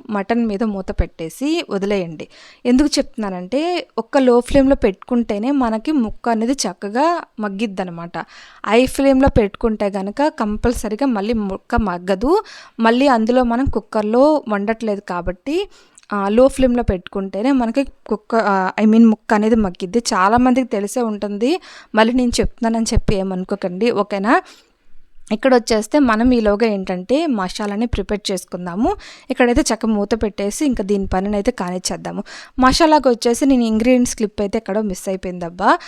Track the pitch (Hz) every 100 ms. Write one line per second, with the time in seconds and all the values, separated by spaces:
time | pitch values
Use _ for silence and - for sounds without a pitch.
0 | - 208 190 233 233 196 226 196 185 202
1 | 170 - 160 - 277 339 - 202 196 202
2 | 170 151 175 - - - 247 254 294 294
3 | - - 208 180 180 269 330 359 - -
4 | 226 285 254 240 240 285 269 277 226 190
5 | - 240 226 202 240 285 240 220 254 311
6 | 214 - - 226 226 277 208 180 202 226
7 | 320 339 - - 208 196 226 190 180 170
8 | 170 165 - - - - - 226 254 -
9 | 277 262 277 262 202 - 226 214 202 196
10 | 190 208 294 294 214 208 233 240 214 214
11 | 277 220 202 240 202 196 - 240 208 175
12 | 180 190 247 392 - - - - 226 240
13 | 285 233 220 254 240 233 269 220 - 220
14 | 214 233 294 302 - 208 202 226 220 202
15 | - 180 180 185 - 330 403 - _ _
16 | - 202 196 214 269 269 262 240 226 185
17 | - 202 196 196 247 269 233 247 269 -
18 | - 208 - 233 202 196 185 - 214 226
19 | 233 214 - 214 214 226 202 - 185 226
20 | 233 208 190 240 254 247 254 208 202 254
21 | 233 208 208 202 240 359 - - - 214
22 | 220 254 247 233 214 - 226 226 226 220
23 | - 196 190 185 185 202 185 180 233 208
24 | 202 202 202 330 - - _ _ - -
25 | - - - 214 269 247 226 220 214 302
26 | 262 214 247 247 214 202 226 202 185 185
27 | 185 269 330 220 180 - 208 202 240 -
28 | 190 208 - 185 - 180 180 175 294 415
29 | - - - 269 247 240 285 220 226 214
30 | 202 226 220 - 202 - 302 233 196 208
31 | 190 185 196 208 202 247 180 180 - 170
32 | 170 180 - - - - 254 262 320 302
33 | 269 233 240 233 277 262 233 220 240 254
34 | 240 - 208 - 202 226 220 196 214 185
35 | - 190 - 180 170 180 214 349